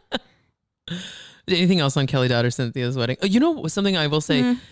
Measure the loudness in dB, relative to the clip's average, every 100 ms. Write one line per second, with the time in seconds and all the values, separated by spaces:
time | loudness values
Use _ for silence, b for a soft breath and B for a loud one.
0 | -10 -10 -10 _ _ _ _ _ -12 -12
1 | B B B B -2 2 4 4 2 0
2 | 0 0 2 2 0 -2 -4 -4 -4 -2
3 | -4 -2 0 2 2 0 -4 -2 0 0
4 | 0 0 0 2 2 0 B